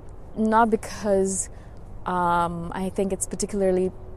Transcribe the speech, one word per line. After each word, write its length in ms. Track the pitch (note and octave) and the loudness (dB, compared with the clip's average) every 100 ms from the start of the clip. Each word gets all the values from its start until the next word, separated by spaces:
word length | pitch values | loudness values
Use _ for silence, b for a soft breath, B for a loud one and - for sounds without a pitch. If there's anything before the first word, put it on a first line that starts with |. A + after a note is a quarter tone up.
| - - - - | -14 -14 -8 0
not 320 | A3 A3 A#3 | 4 6 6
because, 800 | A3 - - G#3 F#3+ F#3+ F#3+ - B B B - - - | 4 0 -4 2 4 4 0 -6 B B B -12 -8 -2
um, 640 | F3+ F3 F3 E3+ E3+ E3+ | 0 4 4 2 -2 -6
I 160 | - F#3+ | -4 -4
think 200 | F#3 G3 | 0 0
it's 120 | F#3+ | -2
particularly 680 | - F#3 G3+ G#3 F#3+ F#3 F#3 - - | -4 -4 -4 2 2 4 2 -2 -12